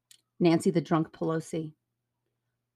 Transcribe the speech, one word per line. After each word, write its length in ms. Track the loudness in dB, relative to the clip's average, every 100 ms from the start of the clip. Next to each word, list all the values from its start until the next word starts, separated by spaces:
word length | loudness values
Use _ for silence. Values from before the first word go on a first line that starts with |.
| _ -20 _ 0
Nancy 300 | 2 4 2
the 120 | 0
Drunk 300 | 0 0 -2
Pelosi, 640 | -4 -4 -4 -6 -8 -10 -16 _ _ _ _ _ _ _ _ _